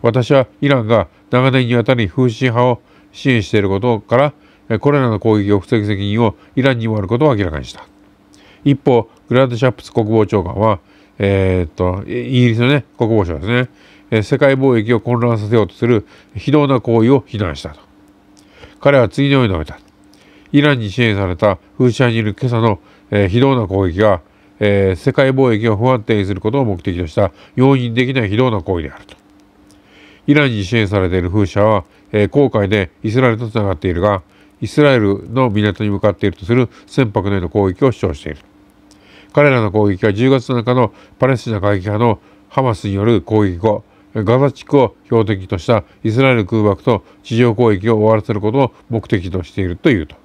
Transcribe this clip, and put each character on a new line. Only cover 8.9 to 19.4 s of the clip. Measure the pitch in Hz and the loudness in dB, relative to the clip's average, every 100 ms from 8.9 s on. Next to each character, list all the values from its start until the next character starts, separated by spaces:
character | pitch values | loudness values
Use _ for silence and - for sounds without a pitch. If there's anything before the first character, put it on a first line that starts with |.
| 120 107 _ _ | 2 0 _ _
グ | 127 | 2
ラ | 131 | 2
ン | |
ド | 117 | 0
シ | 127 | -2
ャ | |
ッ | |
プ | - | -2
ス | - | -6
国 | 120 107 | -4 0
防 | 110 104 | 0 2
長 | 107 | -2
官 | 87 95 | -2 -2
は、 | 110 98 _ _ _ - | 0 -2 _ _ _ -4
え | 98 98 95 92 | 0 2 0 0
ー | 85 | -4
っ | |
と、 | - 90 95 - | -4 -4 -4 -8
イ、 | 117 120 | -8 -2
イ | 127 | 2
ギ | 123 | 2
リ | 113 | 2
ス | |
の | 123 | 0
ね、 | 147 - _ | 0 -4 _
国 | 113 113 | 0 0
防 | 87 | 0
省 | 80 | -4
で | |
す | 95 | -4
ね。 | 120 127 _ _ - _ | -2 -4 _ _ -20 _
え | 110 | -2
ー、 | |
世 | 104 127 | 0 2
界 | 143 135 | 2 2
貿 | 135 120 | 2 2
易 | 107 | 0
を | 117 | -2
混 | 120 120 | 0 -2
乱 | 120 113 | 0 -2
さ | 104 | 0
せ | 117 | 0
よ | |
う | 95 | 0
と | |
す | - 120 | -2 0
る | 113 - - _ - | 0 -2 -20 _ -10
非 | - | -2
道 | 147 143 | 0 2
な | 131 | 0
行 | 120 117 | 0 2
為 | 113 | 4
を | 139 - | 2 -2
非 | 107 | -6
難 | 92 69 | -6 -6
し | |
た | - | -14
と。 | 71 _ _ _ _ _ _ _ _ - _ | -18 _ _ _ _ _ _ _ _ -20 _
彼 | 143 139 | 2 2
は | 113 | 2
次 | - 139 | 0 0
の | |
よ | 139 | 2